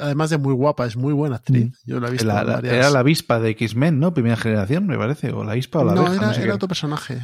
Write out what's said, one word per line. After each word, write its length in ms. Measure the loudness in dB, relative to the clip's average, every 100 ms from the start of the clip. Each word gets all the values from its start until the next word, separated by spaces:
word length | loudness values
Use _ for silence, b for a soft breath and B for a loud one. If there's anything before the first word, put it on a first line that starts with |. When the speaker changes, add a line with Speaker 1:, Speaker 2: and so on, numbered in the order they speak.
Speaker 1:
además 280 | -4 -2 0
de 80 | 0
muy 160 | 0
guapa, 320 | 2 0 0 -4
es 100 | -2
muy 180 | -2
buena 220 | 0 -2 -4
actriz. 300 | 2 2 2
Speaker 2:
Mm. 60 | -4 -8
Speaker 1:
Yo 100 | -6
la 80 | -4
he 40 |
visto 140 | -2 0
Speaker 2:
La, 140 | 0
Speaker 1:
en 60 | 0
Speaker 2:
la, 60 | -2
Speaker 1:
varias 180 | 0 2
Speaker 2:
era 140 | 4
la 100 | 4
avispa 400 | 4 2 0 0
de 100 | 0
X-Men, 480 | -2 -2 0 2 2
¿no? 140 | 2
Primera 240 | 2 0 0
generación, 500 | 0 0 0 0 0
me 100 | -2
parece, 340 | -2 -4 -4
o 100 | -4
la 80 | -4
avispa 280 | -4 -4 0
o 40 |
la 100 | 2 4
Speaker 1:
No, 60 | 2
Speaker 2:
abeja, 80 | 2
Speaker 1:
era, 120 | 0
Speaker 2:
no 60 |
sé 60 | 0
Speaker 1:
era 80 | -2
Speaker 2:
qué. 80 | -2
Speaker 1:
otro 120 | -4
personaje, 500 | -4 -4 -6 -8 -10